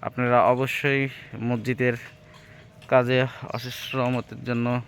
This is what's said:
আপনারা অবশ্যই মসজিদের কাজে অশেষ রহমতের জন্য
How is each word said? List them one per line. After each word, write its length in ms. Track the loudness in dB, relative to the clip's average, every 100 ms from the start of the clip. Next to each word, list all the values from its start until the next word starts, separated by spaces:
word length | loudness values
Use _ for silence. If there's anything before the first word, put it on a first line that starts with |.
| -8
আপনারা 300 | -2 4 6 6
অবশ্যই 480 | 4 0 -2 0 0 -2 -6 -16 -6 -2
মসজিদের 480 | -2 -2 0 0 0 -8 -20 -20 -20 -20 -20 -20 -20 2
কাজে 260 | 4 4 2 2 -4 -10 -10
অশেষ 220 | -10 -10 -6 -2
রহমতের 420 | 0 0 -4 -10 -4
জন্য 200 | -2 0 -2